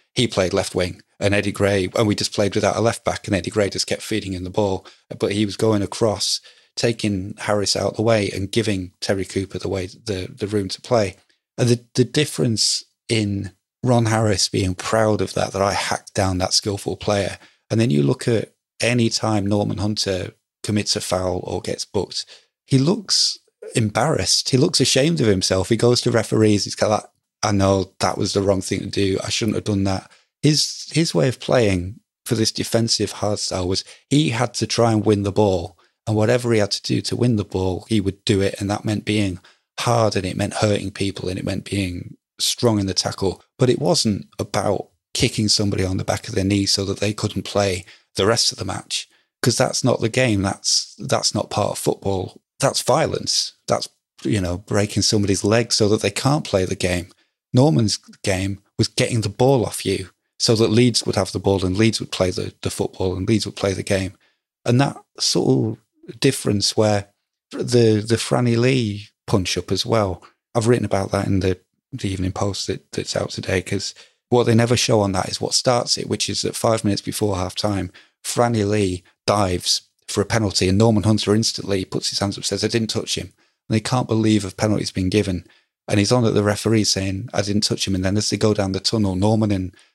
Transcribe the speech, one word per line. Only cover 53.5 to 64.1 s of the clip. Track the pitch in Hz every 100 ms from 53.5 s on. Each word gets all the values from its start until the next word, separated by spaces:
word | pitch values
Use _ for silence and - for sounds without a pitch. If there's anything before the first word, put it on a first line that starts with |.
| - -
That's, | - - _ _ -
you | 165 107
know, | 90 90
breaking | - 104 107 104
somebody's | - 110 98 95
leg | 101 113 110
so | - 104
that | 107
they | 101
can't | - 131 151 -
play | 98 92
the | -
game. | 90 90 85 _ _ _ _
Norman's | 127 147 151 107 - - -
game | 107 92 98 98 _ -
was | -
getting | - 127 120
the | 104
ball | - 127 135 98
off | -
you | 98 95 92 _ _ -
so | - 110
that | 113
Leeds | 110 123 107
would | - 104
have | 95
the | 101
ball | 98 98 92
and | 92
Leeds | 113 -
would | -
play | - 92
the, | 98 98 -
the | 95
football | - 95 - 92 90
and | 95
Leeds | 107 98
would | -
play | 101
the | 95
game. | 101 98 95